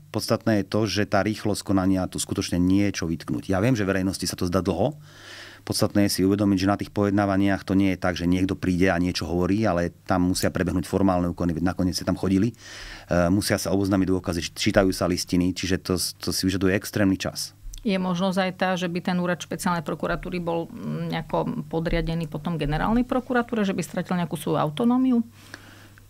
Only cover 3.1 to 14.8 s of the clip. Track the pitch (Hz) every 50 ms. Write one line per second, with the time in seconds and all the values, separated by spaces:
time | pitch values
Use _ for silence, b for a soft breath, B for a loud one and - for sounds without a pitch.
3.1 | 82 73 - - 64 58 - - 95 92 101 123 131 107 104 92 95 95 92 98
4.1 | 95 - - - - - 95 90 87 95 87 101 87 82 104 135 151 B B B
5.1 | B B B B B B B B B B - - 104 - - 101 - 101 101 101
6.1 | - - 92 95 101 104 104 98 101 92 92 98 101 98 98 - - 104 101 101
7.1 | 98 101 104 101 95 95 98 98 95 90 - - 95 95 98 95 92 87 - 92
8.1 | 87 80 87 87 90 92 92 95 98 90 - - 90 85 92 95 90 85 90 90
9.1 | 85 - - 82 82 87 90 87 98 107 110 104 85 87 87 87 - - - -
10.1 | 98 90 90 90 92 - - 92 - - 87 87 87 90 85 - - 95 98 95
11.1 | 92 90 90 87 85 - 87 87 82 78 82 92 87 - 92 92 85 - 90 -
12.1 | 90 - - 95 95 95 98 117 - - - - - - - - - - - -
13.1 | 82 87 87 85 95 104 104 - 110 95 - 87 90 98 101 95 101 95 95 87
14.1 | 92 92 87 - 85 87 82 - - - - 107 95 107